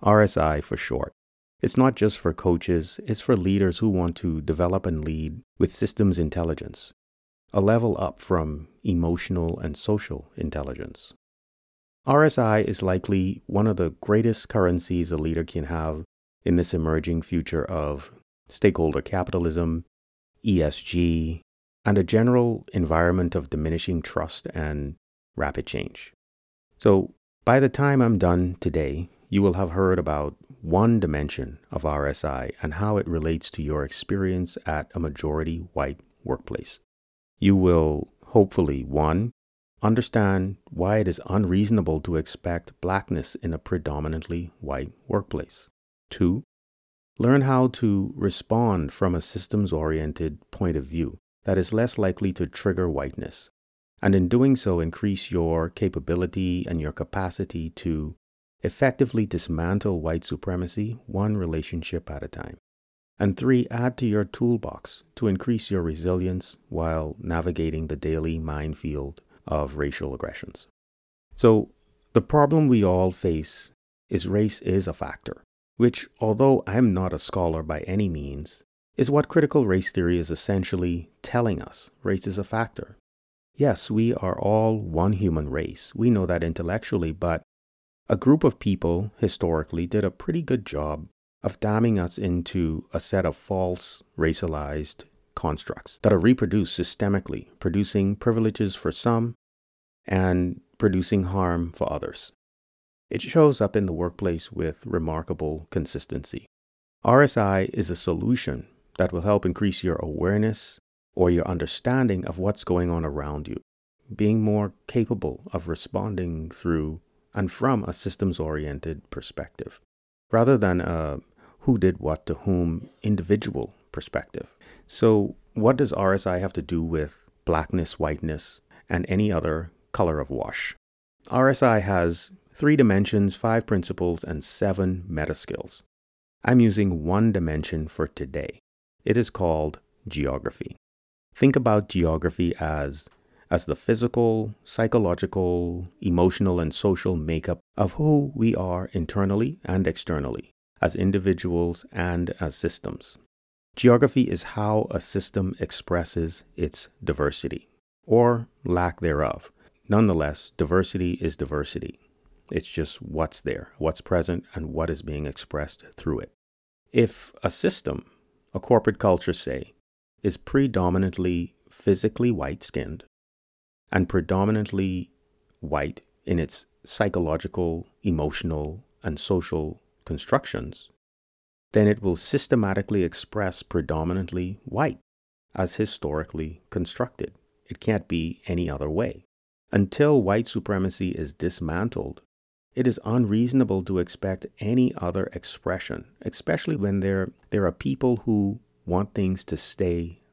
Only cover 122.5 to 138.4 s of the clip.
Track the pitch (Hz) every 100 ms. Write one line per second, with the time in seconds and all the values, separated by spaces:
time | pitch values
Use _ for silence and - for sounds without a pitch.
122.5 | 90 85 82 - _ 104 98 87 104 107
123.5 | 71 55 _ _ - - - - - -
124.5 | _ - - - - 113 107 101 - _
125.5 | - 113 131 127 - 95 98 95 90 95
126.5 | - 73 85 82 80 73 - _ _ -
127.5 | 80 78 92 80 - 76 78 80 78 -
128.5 | - _ - - 87 - 95 104 85 80
129.5 | 78 82 _ _ - 87 76 71 64 -
130.5 | - - - _ _ _ _ - 123 131
131.5 | - 127 110 98 92 85 85 - - _
132.5 | - 147 151 117 95 101 104 101 - 113
133.5 | 113 - 101 - 90 87 82 - 87 -
134.5 | - 98 95 92 92 92 76 76 78 -
135.5 | - - - _ _ _ _ _ _ -
136.5 | 127 113 98 98 85 78 98 113 98 80
137.5 | 78 76 82 78 - 78 - 67 73